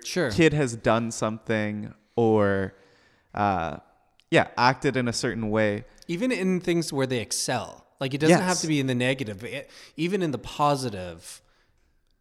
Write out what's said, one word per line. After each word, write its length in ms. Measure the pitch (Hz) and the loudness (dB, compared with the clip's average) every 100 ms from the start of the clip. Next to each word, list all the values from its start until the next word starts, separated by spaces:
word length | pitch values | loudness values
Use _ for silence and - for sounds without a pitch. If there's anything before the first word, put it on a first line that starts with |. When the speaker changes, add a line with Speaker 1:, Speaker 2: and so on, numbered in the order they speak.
Speaker 1:
Sure. 280 | - 180 139 | -6 -2 0
Speaker 2:
kid 220 | 107 160 | 4 4
has 220 | 147 131 113 | 4 -2 0
done 360 | 123 113 117 | 2 2 0
something 800 | - 110 113 - 110 104 104 110 - _ - | -4 -4 -4 -2 -2 -2 -6 -10 -16 _ 2
or, 580 | 113 110 101 98 95 - _ _ _ _ _ | 4 6 4 2 -2 -8 _ _ _ _ _
uh, 440 | - 101 90 82 78 _ _ _ _ - | -2 0 0 -2 -6 _ _ _ _ 0
yeah, 180 | 160 - - | 2 2 2
acted 400 | 123 135 143 127 | 2 4 0 0
in 100 | 120 | -2
a 60 | |
certain 360 | 113 127 113 110 | -2 -2 -2 -2
way. 360 | 107 107 104 - - - | 2 2 0 -8 -18 -10
Speaker 1:
Even 240 | 175 254 | -4 -2
in 280 | 202 185 180 | 0 0 0
things 320 | 180 170 165 | 0 -2 0
where 160 | 143 127 | -2 -2
they 120 | 127 | -2
excel. 680 | 101 - - 120 92 - _ - | -4 -4 -2 -4 -6 -14 _ -8
Like, 140 | 135 | -6
it 60 | 135 | 2
doesn't 180 | 160 170 | 4 4
have 80 | 185 | 4
Speaker 2:
Yes. 120 | 170 | 0
Speaker 1:
to 60 | 160 | 0
be 120 | 147 | 0
in 80 | 131 | 0
the 80 | 123 | 0
negative. 480 | 127 135 110 95 | 0 -2 -4 -8
It, 260 | 120 131 - - - - | -10 -12 -14 -20 -16 -6
even 260 | 170 196 | -2 -2
in 100 | 170 | -2
the 60 | 120 | -4
positive, 1040 | - - 147 139 127 98 90 85 - - _ _ _ _ _ _ _ _ | -8 0 0 2 -2 -8 -10 -12 -18 -20 _ _ _ _ _ _ _ _